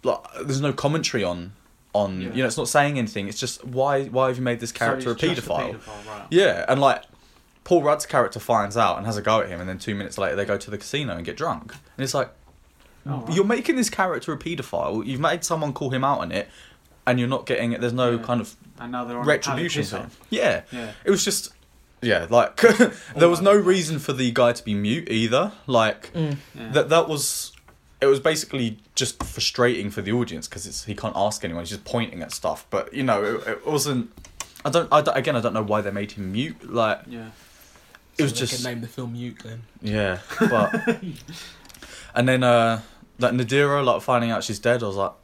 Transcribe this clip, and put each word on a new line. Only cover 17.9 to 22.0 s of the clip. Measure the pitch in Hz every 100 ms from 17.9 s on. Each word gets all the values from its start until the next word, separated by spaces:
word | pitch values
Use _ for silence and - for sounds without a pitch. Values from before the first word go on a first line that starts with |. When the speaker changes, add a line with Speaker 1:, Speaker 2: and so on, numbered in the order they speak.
Speaker 1:
no | 123 123
Speaker 2:
Yeah. | 117
Speaker 1:
kind | 117 120
of | 104 - - -
Speaker 2:
And | 120
now | 123
they're | 120 120
on | 139
Speaker 1:
retribution | 147 143 135 170 147
Speaker 2:
a |
Speaker 1:
for | 104 98
Speaker 2:
pallet | -
Speaker 1:
him. | - -
Yeah. | 220 175 85 -
Speaker 2:
Yeah. | 123 113 -
Speaker 1:
It | -
was | 196
just, | 208 190 - _ _ _ _ _